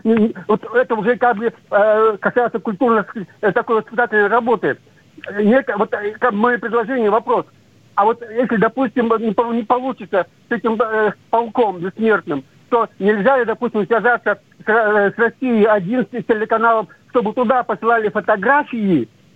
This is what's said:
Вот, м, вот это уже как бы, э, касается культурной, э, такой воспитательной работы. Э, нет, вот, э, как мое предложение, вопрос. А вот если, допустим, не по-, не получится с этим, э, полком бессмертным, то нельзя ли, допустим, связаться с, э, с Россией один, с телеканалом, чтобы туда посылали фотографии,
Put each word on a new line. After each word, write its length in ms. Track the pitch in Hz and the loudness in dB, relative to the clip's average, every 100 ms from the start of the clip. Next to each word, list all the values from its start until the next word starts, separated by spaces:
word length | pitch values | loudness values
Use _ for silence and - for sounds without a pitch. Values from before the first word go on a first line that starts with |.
Вот, 20 | 220 | 0
м, 280 | 226 220 190 175 | 2 2 -2 -2
вот 140 | 214 220 240 | -2 0 -2
это 200 | 254 226 | 0 0
уже 200 | 202 240 | 0 2
как 200 | 240 214 | 0 0
бы, 160 | 226 - - | -4 -6 -2
э, 460 | 202 214 214 220 202 | 2 4 4 2 2
касается 400 | 202 247 233 226 | -2 0 0 -2
культурной, 440 | 226 190 240 220 - 226 175 - | -6 -2 2 2 -2 -10 -14 -4
э, 100 | 214 | -2
такой 240 | 233 220 220 | 0 0 -2
воспитательной 500 | - 226 240 214 202 | -2 -4 0 2 2
работы. 500 | 233 233 202 160 120 _ _ _ - - | 2 0 0 -2 -4 _ _ _ -18 -12
Э, 160 | 202 | 0
нет, 220 | 214 262 269 190 | 2 2 0 -4
вот, 160 | 226 | -2
э, 180 | 214 208 214 | -4 -6 -2
как 140 | 247 | -2
мое 260 | 208 240 240 | 0 0 0
предложение, 500 | 233 233 214 262 214 | -2 -2 -2 0 2
вопрос. 360 | 220 233 214 - _ _ _ _ - | 0 0 -2 -2 _ _ _ _ 0
А 80 | |
вот 180 | 214 240 | 0 0
если, 360 | 226 226 254 226 | -6 -4 0 2
допустим, 520 | - 262 262 262 226 220 | 0 0 -2 0 0 0
не 140 | 226 | 0
по-, 220 | 190 233 | -2 -2
не 100 | 233 | -2
получится 640 | 214 247 262 208 196 190 170 _ - | -2 -2 -2 -8 -4 -4 -4 _ -6
с 20 | |
этим, 260 | 233 233 220 | -4 -2 -2
э, 320 | 220 220 214 - - | -2 0 -2 -4 -2
полком 500 | 233 233 254 214 180 | -2 -2 0 0 -2
бессмертным, 640 | 185 214 220 196 170 139 - _ - | -8 -2 0 0 -2 -8 -10 _ -4
то 200 | 233 214 - | -2 -2 -2
нельзя 380 | 196 214 208 269 | 0 2 2 2
ли, 60 | 226 | 0
допустим, 420 | 214 240 220 190 | -2 -4 -2 0
связаться 520 | 226 226 233 214 196 _ _ - | 0 0 0 -2 -4 _ _ 0
с, 40 | |
э, 420 | 226 214 208 196 202 | 0 2 2 0 0
с 20 | |
Россией 460 | 226 - 254 226 | -2 -2 0 2
один, 420 | 214 214 175 254 - | 4 2 0 -4 -4
с 120 | 240 - | -6 -2
телеканалом, 640 | 214 220 226 233 220 202 - _ | -2 0 0 2 2 -2 -14 _
чтобы 200 | 247 208 | -2 -2
туда 300 | 254 226 262 | -2 0 0
посылали 460 | 233 214 226 233 214 | 0 -4 0 0 0
фотографии, 960 | 214 214 208 214 294 - 233 202 151 113 _ _ | -2 0 0 2 2 0 -2 0 0 0 _ _